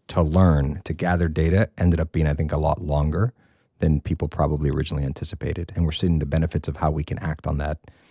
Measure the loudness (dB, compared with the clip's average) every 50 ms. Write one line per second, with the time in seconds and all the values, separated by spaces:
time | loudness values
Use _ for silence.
0 | _ -6 0 0 0 4 4 6 6 6 6 4 2 0 -2 -6 -6 -8 -6 -2
1 | 0 0 2 2 0 0 0 2 2 2 4 2 2 0 0 0 2 4 4 2
2 | 0 -2 0 0 2 2 2 0 -2 -2 0 0 0 0 0 -2 -2 -2 0 0
3 | 0 0 0 0 -2 -2 -4 _ _ _ _ _ _ _ _ -2 2 2 2 2
4 | 0 -2 -4 -4 -4 -6 -2 0 0 0 0 0 0 0 0 0 -2 -2 -2 -4
5 | -2 -4 -4 -6 -8 -10 -8 -6 -6 -4 -4 -4 -6 -6 -2 -2 0 0 0 0
6 | 0 2 2 2 0 0 0 0 0 0 -2 -2 -4 -4 -6 -2 -2 -2 0 -2
7 | -2 -4 -6 -6 -4 -6 -6 -4 -4 -4 -2 -2 -2 -4 -6 -6 _ -20 -20 _
8 | _ _